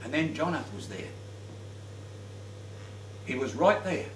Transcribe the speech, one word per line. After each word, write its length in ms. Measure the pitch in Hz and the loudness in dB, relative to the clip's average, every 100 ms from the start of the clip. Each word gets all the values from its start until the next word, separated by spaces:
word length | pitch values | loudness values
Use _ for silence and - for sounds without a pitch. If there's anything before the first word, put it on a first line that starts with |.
And 100 | 117 | 2
then 200 | 151 160 | 2 2
Jono 280 | 131 165 156 101 | 4 2 2 0
was 120 | 101 - | -6 -6
there. 200 | 92 - - - - - - - - - - - - - - - - - - - - - - | -6 -6 -8 -10 -10 -10 -10 -10 -10 -10 -10 -10 -10 -12 -12 -12 -12 -12 -10 -10 -10 -10 -10
He 100 | - | -4
was 180 | 127 127 | 0 0
right 300 | 120 180 202 | 8 8 8
there. 240 | 190 175 110 | 4 0 -2